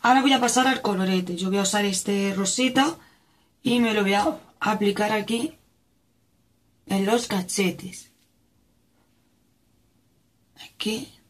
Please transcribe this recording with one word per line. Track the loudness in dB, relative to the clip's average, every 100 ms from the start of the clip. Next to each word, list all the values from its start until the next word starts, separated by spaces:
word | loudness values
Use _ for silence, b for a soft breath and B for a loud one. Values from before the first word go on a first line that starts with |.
Ahora | 4 4
voy | 4
a | 2
pasar | 2 2 2
al | 0
colorete. | -2 0 0 0 -2 -4
Yo | -2
voy | 0
a |
usar | 0 0 0
este | -2 -2 -2 0 -2
rosita | -2 0 0 2 0 -2 b b b b b _
y | 0 2
me | 2
lo | 2
voy | 2
a | 2 0 -4 -16 _
aplicar | -2 2 0 0 0
aquí | -2 -2 -4 -4 -8 _ _ _ _ _ _ _ _ _ _ _ _
en | -4 -2 2
los | 0 0
cachetes. | -4 -2 -2 -2 -2 -12 -16 -20 _ _ _ _ _ _ _ _ _ _ _ _ _ _ _ _ _ _ _ _ _ _ _ _ -20 -20
Aquí. | _ -6 -6 -10 -18